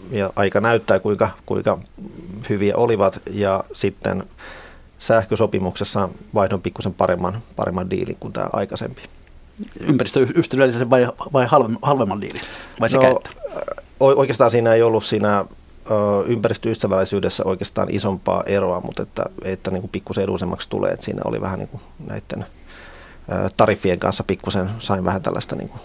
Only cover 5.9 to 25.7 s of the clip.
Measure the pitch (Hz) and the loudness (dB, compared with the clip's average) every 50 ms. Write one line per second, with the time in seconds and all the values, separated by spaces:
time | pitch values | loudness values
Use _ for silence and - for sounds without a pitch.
5.9 | - 107 98 92 - - - - - 110 98 95 107 92 - 90 - - - 101 | -2 -2 -2 -2 -4 -10 -10 -4 0 0 2 2 0 -2 -4 -6 -6 -6 -6 -6
6.9 | 87 - 101 95 90 90 90 90 92 113 117 - - - - - 90 92 92 92 | -2 0 0 0 0 0 -2 -4 -4 -6 -10 -10 -6 -4 -4 -2 -2 -4 -4 -4
7.9 | 95 95 95 90 - - - 110 101 - - 50 - - 101 98 98 - 113 117 | -4 -4 -4 -6 -8 -10 -10 -8 -6 -6 -4 -4 -2 -4 -4 -4 -4 -6 -8 -8
8.9 | 127 - - - - - - - - - - - - - 208 - - - - - | -10 -12 -18 -20 -20 -20 -20 -20 -20 -20 -20 -20 -16 -16 -14 -14 -12 -6 -2 0
9.9 | 147 123 123 - - 143 131 117 110 175 147 - - 131 139 131 117 120 123 117 | 2 2 2 0 2 2 2 2 4 2 0 2 4 4 4 4 4 2 0 4
10.9 | 131 127 123 123 - - - - - 135 127 117 - 147 123 107 117 - - 143 | 4 4 4 2 0 -6 -6 0 2 2 4 6 6 4 4 4 0 -2 0 0
11.9 | 143 135 120 98 95 104 98 - - - - - - - - - - - 117 113 | 2 2 2 0 -2 -4 -6 -8 -8 -10 -12 -12 -14 -16 -16 -14 -6 -2 0 2
12.9 | 117 135 131 131 127 - - - - - - - - - - - - - - - | 4 4 4 4 2 0 -2 -8 -14 -12 -12 -10 -10 -8 -8 -8 -10 -12 -14 -10
13.9 | - - - 135 139 127 135 127 127 - 131 117 117 120 113 117 113 113 117 117 | -2 4 4 6 6 6 4 2 4 4 4 6 6 4 6 6 6 6 6 6
14.9 | 113 110 104 - 110 107 104 104 104 101 95 - - - - - - - - - | 4 2 0 0 0 2 2 2 2 2 0 -2 -8 -20 -20 -20 -20 -12 -4 -2
15.9 | 110 104 104 104 101 101 - - 120 113 104 113 110 - - 117 110 - - 104 | 0 2 2 2 2 2 2 0 0 0 0 0 -2 -2 -2 -4 -2 -2 0 0
16.9 | 95 95 95 - - 101 90 92 - - - 95 95 90 95 - - 107 98 95 | 2 2 2 0 0 -2 -2 -2 -2 -2 -2 -2 -2 -2 -4 -4 -2 -2 -2 0
17.9 | - 101 101 104 95 90 - 95 92 92 90 - 98 98 95 90 87 90 - - | -2 -2 -2 -2 -4 -2 -2 -2 0 0 0 0 0 0 0 0 -2 -4 -6 -6
18.9 | - - - - - - - - - - - 95 95 - - 95 95 92 101 104 | -6 -8 -8 -6 -6 -6 -6 -6 -6 -8 -6 -6 -6 -4 -2 -2 -2 -2 -2 -4
19.9 | - 101 - - 95 98 95 95 101 92 92 87 87 - - - - 101 98 - | -8 -8 -6 -4 -2 -2 0 0 0 -2 -2 -4 -4 -4 -6 -4 -4 -2 0 0
20.9 | - - - - - - - - - 107 98 95 95 - 104 - - - - - | -2 -2 -4 -6 -6 -4 -4 -4 -4 -4 -4 -4 -4 -6 -8 -8 -12 -14 -16 -18
21.9 | - - 160 - 104 104 - - - - - - - - - - - - - - | -18 -16 -12 -12 -10 -10 -10 -8 -8 -8 -10 -10 -14 -20 -20 -20 -20 -20 -20 -20
22.9 | - - - - - - - - 90 92 98 98 - - 110 107 101 - - 95 | -20 -20 -20 -20 -20 -16 -8 -4 -2 -2 -2 0 2 4 4 4 4 2 2 0
23.9 | 90 - - 95 92 - - - 98 - - 98 92 101 90 95 110 110 - - | 0 2 0 0 0 -2 -2 -2 -4 -4 -2 -2 -2 0 -2 -2 -4 -6 -4 -2
24.9 | 101 95 90 90 92 95 - - - - - - - - - - | -2 0 0 0 0 0 0 -2 -2 -4 -4 -6 -6 -8 -8 -10